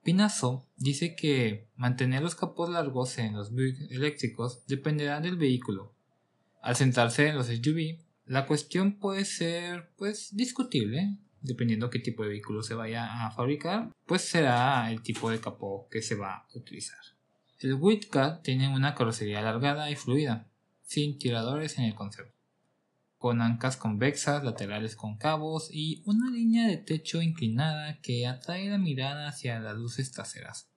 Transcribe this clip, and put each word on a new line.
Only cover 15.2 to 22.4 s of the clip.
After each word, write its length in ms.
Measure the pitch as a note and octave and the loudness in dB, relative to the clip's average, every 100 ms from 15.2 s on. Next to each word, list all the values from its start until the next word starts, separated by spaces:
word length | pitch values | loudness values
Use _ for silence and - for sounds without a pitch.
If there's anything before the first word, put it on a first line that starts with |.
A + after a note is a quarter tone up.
| A2+ | 0
de 100 | A2+ | 0
capó 460 | A2+ - G2+ G2 - | -4 -8 -8 -8 -6
que 120 | A2+ | -6
se 140 | - G#2 | -4 -4
va 180 | G2 | -4
a 120 | F#2+ _ | -8 _
utilizar. 440 | B2 - - - - - _ _ _ _ _ | -16 -14 -12 -12 -14 -20 _ _ _ _ _
El 160 | C3+ | -2
Wildcat 680 | C3+ F3+ G#3+ - C#3+ C3+ E3 | 4 4 4 2 2 2 0
tiene 260 | - C3 C3+ | 0 2 2
una 260 | C3+ C3+ | 4 2
carrocería 440 | C#3+ A#2 A2+ G#2 G#2 | 2 0 0 -2 0
alargada 520 | A2 A2+ C#3+ D3 D3+ | 0 2 0 0 -4
y 60 | C#3+ | -4
fluida, 500 | - C3+ D3 A2 - _ _ _ | 2 2 2 -2 -6 _ _ _
sin 360 | - - D3 C#3 | -6 -2 0 0
tiradores 600 | B2+ A2+ A2+ C#3+ D#3 - | -2 0 0 -2 -4 0
en 60 | |
el 100 | A#2 | 0
concepto, 400 | G#2 G2+ - F2+ _ | 0 -8 -10 -20 _